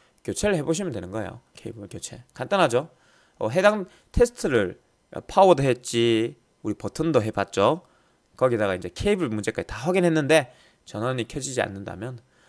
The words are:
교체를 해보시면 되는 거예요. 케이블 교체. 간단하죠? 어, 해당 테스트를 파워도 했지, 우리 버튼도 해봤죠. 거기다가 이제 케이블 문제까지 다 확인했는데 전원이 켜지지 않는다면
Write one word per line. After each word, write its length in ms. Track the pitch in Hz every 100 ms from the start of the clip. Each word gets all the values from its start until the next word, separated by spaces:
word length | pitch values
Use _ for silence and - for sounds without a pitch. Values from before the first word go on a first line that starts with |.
| _ _
교체를 320 | - - 208 180
해보시면 360 | 139 165 185
되는 180 | 110 90
거예요. 300 | 110 92 120 _
케이블 340 | - - 107 101
교체. 360 | - - - -
간단하죠? 560 | - 127 196 151 117 160 _ _ _ _ _
어, 100 | 110
해당 380 | 156 202 214 180 _ _
테스트를 680 | - 240 - 185 123 90 - _ _ _ - -
파워도 360 | - 190 143
했지, 720 | 139 120 - 117 117 110 120 - _ _
우리 120 | 110
버튼도 480 | 101 101 - 160 135
해봤죠. 600 | 110 101 98 - 104 165 - _ _ _ _ -
거기다가 380 | 131 117 101
이제 160 | 92 90
케이블 360 | - 208 190 139
문제까지 360 | 107 104 - -
다 100 | -
확인했는데 760 | 147 185 175 160 139 156 131 _ _ _
전원이 440 | - 104 120 127 113
켜지지 340 | 147 135 120
않는다면 560 | 98 98 98 90 120 123 _ _